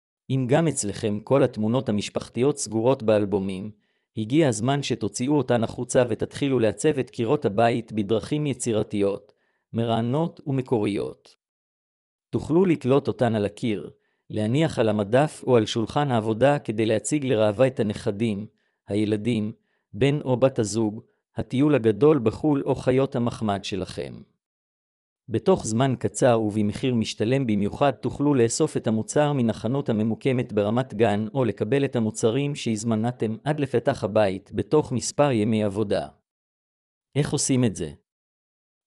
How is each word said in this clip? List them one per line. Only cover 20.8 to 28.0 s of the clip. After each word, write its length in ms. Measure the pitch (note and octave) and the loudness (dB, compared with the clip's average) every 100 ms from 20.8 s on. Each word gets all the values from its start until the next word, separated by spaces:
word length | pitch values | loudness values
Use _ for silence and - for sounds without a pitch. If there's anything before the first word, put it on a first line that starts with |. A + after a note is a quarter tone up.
| A2 G#2+ - _ _ - | -2 -4 -16 _ _ -10
הטיול 380 | - A#2+ D3 | -4 0 2
הגדול 440 | C3+ A2 G2+ D3 D#3 | 4 2 4 4 6
בחו"ל 440 | A2 - D#3 C#3 | 2 0 0 0
או 120 | C#3+ | 0
חיות 420 | B2+ - B2+ C3+ B2+ | -2 0 2 0 0
המחמד 480 | A#2+ - A2 G2 | -4 -2 -4 -4
שלכם. 500 | - G2 F#2 - C2+ A#1 - _ _ _ _ _ _ _ _ _ - | -4 -6 -8 -8 -10 -12 -20 _ _ _ _ _ _ _ _ _ -6
בתוך 360 | - - F#3 A#2 | -2 2 2 2
זמן 280 | A2 C3+ A#2+ | 0 0 0
קצר 420 | G#2 - C3 A#2 | -4 2 2 4
ובמחיר 540 | G#2+ G#2+ G#2 G2+ C3+ | 2 0 -2 0 -2
משתלם 520 | A#2+ G#2+ - A2 C3+ B2+ | 0 -2 -2 -2 0 0
במיוחד 440 | G2+ G2 - C#3+ | 0 -2 0 0
תוכלו 440 | C3+ | 0